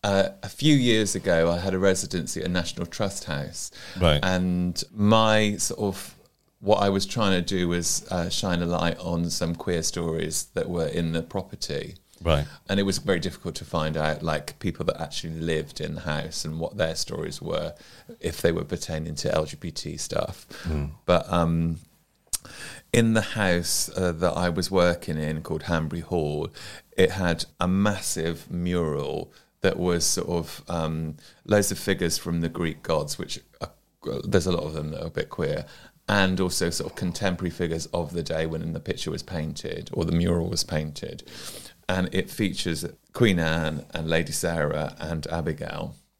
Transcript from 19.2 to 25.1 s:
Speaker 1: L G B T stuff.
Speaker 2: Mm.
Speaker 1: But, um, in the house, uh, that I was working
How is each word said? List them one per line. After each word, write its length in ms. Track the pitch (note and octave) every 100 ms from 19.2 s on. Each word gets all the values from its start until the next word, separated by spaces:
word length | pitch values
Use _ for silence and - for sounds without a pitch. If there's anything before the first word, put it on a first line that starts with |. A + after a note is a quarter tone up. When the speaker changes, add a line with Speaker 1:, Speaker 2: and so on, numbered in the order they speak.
| - D#2+
Speaker 1:
L 80 |
G 140 | D#2 -
B 100 | E2+
T 280 | - - D#2
stuff. 500 | - - - - - -
Speaker 2:
Mm. 280 | E2 D#2 C#2+ D2+ -
Speaker 1:
But, 240 | F2 -
um, 500 | F2 E2 E2 E2 E2 - _ _ _ _ - - - - - _
in 220 | A2 A2+
the 80 | A2
house, 680 | G#2 A2 G2 F2 E2+ - - -
uh, 160 | F2+
that 220 | D#2+ F2
I 160 | - F2+
was 200 | E2 E2+
working 480 | F#2+ F2 F2 -